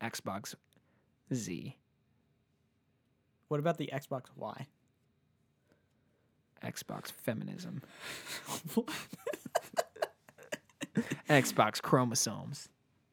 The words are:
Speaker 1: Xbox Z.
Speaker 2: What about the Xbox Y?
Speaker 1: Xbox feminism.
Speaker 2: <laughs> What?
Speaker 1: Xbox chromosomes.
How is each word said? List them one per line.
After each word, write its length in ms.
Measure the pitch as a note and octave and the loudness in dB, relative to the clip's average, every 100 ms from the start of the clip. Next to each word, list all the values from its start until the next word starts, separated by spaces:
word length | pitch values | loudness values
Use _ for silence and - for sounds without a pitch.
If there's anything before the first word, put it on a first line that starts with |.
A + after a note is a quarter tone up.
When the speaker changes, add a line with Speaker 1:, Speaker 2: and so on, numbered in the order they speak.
Speaker 1:
Xbox 540 | A2+ - - G2 - - _ _ _ _ _ _ - | -6 -4 -6 -6 -8 -14 _ _ _ _ _ _ -4
Z. 420 | B2+ G2+ F2 B2 - _ _ _ _ _ _ _ _ _ _ _ _ _ _ _ _ - | -4 -2 -6 -8 -12 _ _ _ _ _ _ _ _ _ _ _ _ _ _ _ _ -4
Speaker 2:
What 120 | D3 | 0
about 160 | D#3+ D#3+ | 2 0
the 120 | C#3+ | 0
Xbox 340 | C3+ - C3 - C#3 | -4 -4 -6 -6 -8
Y? 300 | G#2 - - _ _ _ _ _ _ _ _ _ _ _ _ _ _ _ _ _ _ - | -8 -8 -12 _ _ _ _ _ _ _ _ _ _ _ _ _ _ _ _ _ _ -10
Speaker 1:
Xbox 460 | A#1+ - - - - | -8 -8 -8 -8 -10
feminism. 720 | - - A2 G1+ G1+ - C3+ - | -6 -4 -2 -4 -8 -8 -10 -12
Speaker 2:
<laughs> 880 | - - - - - - - - | -14 -12 -10 -8 -8 -6 -8 0
What? 140 | A3+ - - - - - - - - - - - - - - - - - - _ - - - - - - | 0 0 -4 -8 -10 -8 -8 -2 -2 -2 -2 -2 0 -4 -6 -20 -18 -10 -10 _ -12 -2 0 0 -2 8
Speaker 1:
Xbox 520 | D3 A#2+ - G#2+ - | 8 8 6 6 4
chromosomes. 840 | - C#3+ B2 A#2 A2+ G2 F#2 C#3+ - _ _ _ _ | 6 6 6 4 2 -2 -8 -10 -12 _ _ _ _